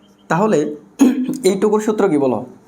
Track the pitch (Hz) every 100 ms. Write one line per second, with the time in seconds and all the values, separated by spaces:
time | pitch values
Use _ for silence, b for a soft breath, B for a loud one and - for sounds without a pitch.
0 | _ _ - 165 220 160 151 - - -
1 | 254 - - - 185 196 214 214 214 214
2 | 196 147 135 110 - -